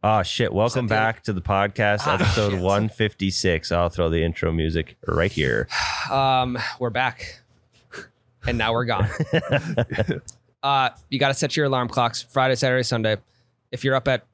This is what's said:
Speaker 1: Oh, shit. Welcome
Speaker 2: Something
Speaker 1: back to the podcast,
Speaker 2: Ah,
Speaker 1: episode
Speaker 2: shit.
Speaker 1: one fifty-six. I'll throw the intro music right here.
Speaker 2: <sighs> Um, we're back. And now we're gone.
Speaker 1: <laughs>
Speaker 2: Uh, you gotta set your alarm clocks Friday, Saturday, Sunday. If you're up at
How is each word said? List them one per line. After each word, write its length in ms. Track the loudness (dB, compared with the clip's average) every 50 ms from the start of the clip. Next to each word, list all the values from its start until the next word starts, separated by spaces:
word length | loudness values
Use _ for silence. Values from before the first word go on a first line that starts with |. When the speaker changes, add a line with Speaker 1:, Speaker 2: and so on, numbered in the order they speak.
| 2
Speaker 1:
Oh, 200 | 2 2 2 0
shit. 280 | -2 -2 -2 -2 0
Welcome 200 | 2 2 0 2
Speaker 2:
Something 160 | 0 -2 -2
Speaker 1:
back 340 | 0 0 2 2 0 -2 -4 _
to 80 | -4 -4
the 80 | -4 -2
podcast, 560 | 0 2 2 2 0 0 0 2 2 2 2 0
Speaker 2:
Ah, 80 | -2 0
Speaker 1:
episode 360 | 2 2 2 2 2 0 0 0
Speaker 2:
shit. 60 | 0
Speaker 1:
one 300 | 2 2 2 2 2 -2
fifty-six. 800 | 0 0 -2 -2 0 _ -2 -2 -2 0 2 2 2 0 0 -2
I'll 180 | 0 0 0 0
throw 200 | 0 0 0 2
the 140 | 2 2 0
intro 280 | 0 -2 -2 -2 0
music 460 | 0 0 0 0 0 -2 -4 -4 -10 _ -6
right 240 | -2 0 0 0 0
here. 360 | 0 0 0 0 0 0 -2 -2
Speaker 2:
<sighs> 60 | -4 -4 -4 -4 -4 -6 -6 -4
Um, 460 | -2 0 2 2 2 0 0 -2 -4 -6 -6 -8 -6 -6
we're 100 | -6 -4
back. 520 | -2 -2 -2 -2 -4 -8 -14 -16 -16 -20 _ _ _ _ _ _ _ _ _ _ -16 -16 -16 -18 _ _ _ _ _ _ -4
And 120 | -4 0
now 160 | 0 0 0 0
we're 120 | 0 0
gone. 220 | -2 0 0 0 -2 -2 -4 -4 0
Speaker 1:
<laughs> 920 | 0 -2 0 0 -2 -2 -2 -2 -2 -2 -2 -2 -2 -4 -2 -2 -2 -6 -8 -14 -20 _ _ _ _ _ -2
Speaker 2:
Uh, 260 | 0 0 2 0 0 -2 -6 -12 _
you 80 | -2
gotta 160 | 0 2 2 2
set 220 | 0 -2 -2 0
your 80 | 0 2
alarm 220 | 2 2 0 0
clocks 340 | 0 0 2 0 2 0 -4
Friday, 320 | -10 -4 0 2 2 2 2
Saturday, 300 | 2 2 2 2 2 0
Sunday. 340 | 0 -2 0 2 0 0 -2 _ _ _ _ _ _ _ _ _ _
If 120 | -12 -4 -2
you're 120 | 0 0
up 120 | 2 2
at 180 | 2 0 0 -2 _